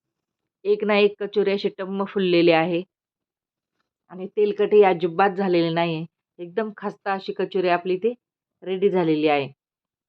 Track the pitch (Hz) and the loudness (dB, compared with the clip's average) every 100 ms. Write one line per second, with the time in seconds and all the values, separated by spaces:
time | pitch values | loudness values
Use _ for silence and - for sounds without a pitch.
0 | _ _ _ _ _ _ 196 208 208 208 | _ _ _ _ _ _ -2 -2 0 2
1 | 208 208 202 208 196 196 202 - 190 196 | 2 0 -6 -2 -2 -2 -4 -8 -8 -6
2 | 196 202 185 170 170 160 170 170 190 _ | -6 -2 0 2 4 4 2 -4 -6 _
3 | _ _ _ _ _ _ _ _ _ _ | _ _ _ _ _ _ _ _ _ _
4 | _ 185 190 - 208 202 202 208 190 175 | _ -14 -8 0 0 2 4 6 6 4
5 | 180 170 196 185 196 175 165 165 170 160 | 0 2 2 2 0 2 2 0 -2 -4
6 | 165 _ _ - 175 185 214 208 202 - | -8 _ _ -18 -10 -6 -6 -8 -10 -8
7 | 202 196 196 196 185 190 180 175 185 180 | -6 -6 -6 -6 -4 -2 0 0 -2 -4
8 | 220 247 _ _ _ _ 175 190 196 185 | -4 -6 _ _ _ _ -10 -2 0 0
9 | 165 151 156 147 135 - _ _ _ _ | 0 0 0 0 -2 -12 _ _ _ _